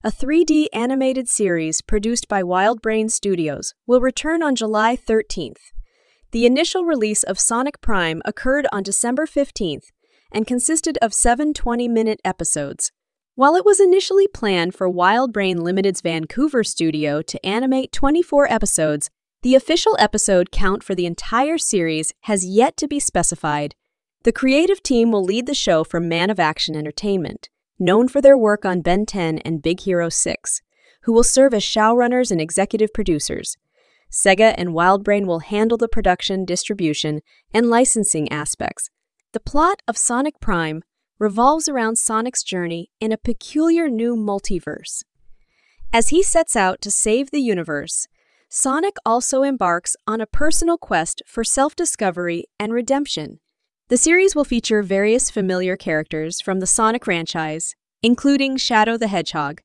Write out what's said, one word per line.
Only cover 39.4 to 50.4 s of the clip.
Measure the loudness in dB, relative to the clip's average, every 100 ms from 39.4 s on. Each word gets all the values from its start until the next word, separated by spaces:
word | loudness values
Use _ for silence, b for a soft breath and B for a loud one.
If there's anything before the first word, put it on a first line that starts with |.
| -2 2 2 0 -6
of | -4
Sonic | -2 -2 -4 -4
Prime | -2 -2 -2 -6 _ _ _ _
revolves | -4 2 2 2 -2
around | -2 -2 -2
Sonic's | -2 -2 -2 -6
journey | -6 -4 -4 -6 -10 _
in | -4
a | -2
peculiar | -4 -6 -4 0 2 2 0
new | -2 -2 -2
multiverse. | -4 -4 -2 -4 -4 -12 -12 -14 -16 _ -20 -20 _ _ _ _ 0
As | 4 4
he | 4
sets | 4 2 0 0
out | 0 -2
to | -6
save | -2 0 0 0
the | -2
universe, | -2 -2 -4 -6 -6 -8 -8 _ _ _ _
Sonic | -4 -2 0 -2 -4 -2
also | -2 0 0
embarks | 0 0 0 0 -4 -8 -6
on | -6
a | -2
personal | 4